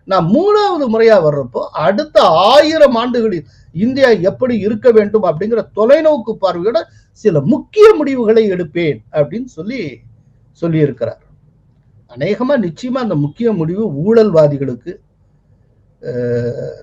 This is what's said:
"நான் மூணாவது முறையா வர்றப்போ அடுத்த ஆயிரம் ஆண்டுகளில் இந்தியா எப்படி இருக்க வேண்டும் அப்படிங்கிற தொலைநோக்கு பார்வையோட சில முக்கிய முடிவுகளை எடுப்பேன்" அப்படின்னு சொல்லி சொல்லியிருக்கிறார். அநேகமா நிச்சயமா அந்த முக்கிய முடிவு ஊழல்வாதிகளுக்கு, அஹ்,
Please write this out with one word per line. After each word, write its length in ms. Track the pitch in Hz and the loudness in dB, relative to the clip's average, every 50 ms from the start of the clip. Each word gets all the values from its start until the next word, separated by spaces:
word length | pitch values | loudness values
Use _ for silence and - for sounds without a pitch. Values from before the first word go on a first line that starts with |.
| _ | _
"நான் 220 | - 190 185 170 | -2 -2 0 0
மூணாவது 580 | 160 202 285 370 403 415 427 415 403 370 320 285 240 220 | 2 2 2 2 2 2 2 2 0 -2 -2 -4 -2 0
முறையா 240 | 226 226 226 220 196 | 2 4 4 4 4
வர்றப்போ 460 | 160 151 147 143 135 120 - - - - - | 2 2 0 -2 -4 -6 -8 -10 -10 -8 -6
அடுத்த 480 | 165 151 170 202 220 302 302 - 320 269 | -4 -2 -2 -2 -2 -4 0 2 2 4
ஆயிரம் 720 | 185 160 165 185 214 254 294 311 302 320 320 302 269 247 | 4 4 4 4 4 6 4 4 4 4 4 2 4 2
ஆண்டுகளில் 520 | 226 233 254 240 247 220 220 185 165 - - _ - - _ - | 2 -2 -2 -2 -2 -2 -2 -4 -6 -10 -12 _ -20 -20 _ -8
இந்தியா 360 | 160 202 247 262 277 269 247 | -4 -4 -2 0 2 2 2
எப்படி 500 | 226 180 165 190 - - 254 254 247 214 | 2 2 0 -2 -2 -2 -4 -2 -2 -2
இருக்க 320 | 180 208 240 214 - 254 | -2 -4 -4 0 2 4
வேண்டும் 320 | 226 214 208 208 208 220 185 | 4 4 2 2 0 -2 0
அப்படிங்கிற 460 | 180 160 151 247 220 233 220 190 - - | 0 -2 -2 -4 -4 -4 -4 -4 -6 -4
தொலைநோக்கு 600 | 190 214 233 277 320 311 311 302 277 214 - 214 - | -2 2 2 4 4 4 2 0 0 -2 -6 -8 -4
பார்வையோட 420 | - 190 - 175 175 214 247 330 339 - _ _ _ _ _ | -2 -2 -2 -2 -4 -2 -2 -4 -6 -6 _ _ _ _ _
சில 280 | _ - 214 175 147 | _ -2 0 0 0
முக்கிய 540 | 131 160 262 277 - _ - 427 415 440 427 | 0 0 -2 -2 -2 _ 2 6 6 6 6
முடிவுகளை 560 | 320 302 277 269 254 233 202 226 247 226 208 | 6 0 -4 -2 -2 0 2 2 2 2 0
எடுப்பேன்" 480 | 185 180 185 156 - 170 175 156 123 110 - _ - | -2 -4 -6 -8 -6 -4 -4 -4 -4 -6 -8 _ -4
அப்படின்னு 320 | 156 147 147 160 226 262 | -4 -4 -4 -4 -12 -12
சொல்லி 540 | 254 - 160 165 208 262 262 190 143 120 113 _ - _ _ _ _ _ _ _ _ _ - | -12 -14 -14 -12 -10 -8 -8 -10 -10 -12 -16 _ -20 _ _ _ _ _ _ _ _ _ -8
சொல்லியிருக்கிறார். 640 | - 170 160 160 151 135 117 - 117 110 - _ _ _ _ _ _ _ _ _ _ _ _ _ _ _ _ _ _ _ | -6 -2 0 0 0 0 -2 -4 -8 -8 -8 _ _ _ _ _ _ _ _ _ _ _ _ _ _ _ _ _ _ _
அநேகமா 460 | - - - 185 208 - 247 262 294 | -12 -8 -6 -4 -4 -4 -2 -2 0
நிச்சயமா 420 | 254 196 170 156 - - 254 240 269 | 0 -2 -4 -6 -8 -8 -6 -6 -4
அந்த 160 | 254 214 180 | -4 -4 -2
முக்கிய 380 | 147 147 147 147 - 233 233 214 | -2 -2 -4 -4 -4 -2 -2 -2
முடிவு 320 | 175 156 160 175 196 226 202 143 | -2 -2 -4 -4 -4 -4 -6 -4
ஊழல்வாதிகளுக்கு, 1000 | 139 156 208 226 233 214 214 170 160 151 147 143 135 139 131 123 - - 165 180 - _ _ _ _ _ _ _ _ _ _ _ _ _ _ _ _ _ _ _ _ - | -4 -2 2 4 4 4 4 4 4 2 2 2 -2 -6 -6 -8 -10 -12 -16 -18 -18 _ _ _ _ _ _ _ _ _ _ _ _ _ _ _ _ _ _ _ _ -14
அஹ், 680 | 123 120 123 123 120 120 120 120 120 - - - - - - | -10 -8 -6 -4 -4 -4 -4 -4 -4 -6 -8 -10 -12 -12 -12